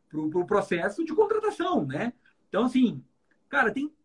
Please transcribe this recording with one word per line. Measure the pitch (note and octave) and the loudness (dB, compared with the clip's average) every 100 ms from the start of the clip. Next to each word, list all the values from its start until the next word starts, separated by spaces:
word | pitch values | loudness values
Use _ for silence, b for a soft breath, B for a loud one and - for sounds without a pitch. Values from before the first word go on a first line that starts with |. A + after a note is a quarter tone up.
| _ | _
pro, | D3+ D#3 | -6 -4
pro | F3 F3 | -2 0
processo | G#3 G3 F3+ E3 - | 0 0 -2 -2 -4
de | E4 | -4
contratação, | - G#4+ G#4+ G#4+ - F4 E4 C#3 | 2 2 2 -2 -2 0 0 -2
né? | C3 A3+ - _ _ _ | -4 -6 -8 _ _ _
Então, | F#3 | 0
assim, | B3 B3+ A#3+ C#3+ - _ _ _ - | 2 4 2 0 -12 _ _ _ -4
cara, | C#4+ A3+ | 0 0
tem | C4+ D4 _ | 0 -6 _